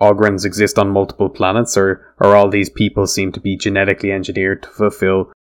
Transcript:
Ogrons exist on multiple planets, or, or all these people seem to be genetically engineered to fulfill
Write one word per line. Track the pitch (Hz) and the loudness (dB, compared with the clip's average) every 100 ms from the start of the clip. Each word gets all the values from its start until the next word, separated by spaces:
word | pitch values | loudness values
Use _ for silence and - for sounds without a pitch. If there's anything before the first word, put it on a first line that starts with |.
Ogrons | 104 101 104 98 98 | 2 4 0 0 -4
exist | 104 101 - | 0 0 0
on | 98 | 0
multiple | 98 98 - 98 | 0 -2 -2 -4
planets, | - 92 107 117 101 | -2 -2 -2 -2 0
or, | 98 92 _ - | 0 -2 _ 2
or | 101 | 4
all | 101 101 | 6 4
these | 101 95 | 0 -2
people | - 104 - 95 | -2 -2 0 -2
seem | - 95 | -2 -6
to | - | -6
be | 101 95 | -6 -4
genetically | 107 101 98 95 101 | -2 0 0 0 -2
engineered | 98 95 98 95 95 | -4 -4 -4 -2 -4
to | - | -8
fulfill | - 104 - 95 95 92 _ | -2 -2 0 0 0 -2 _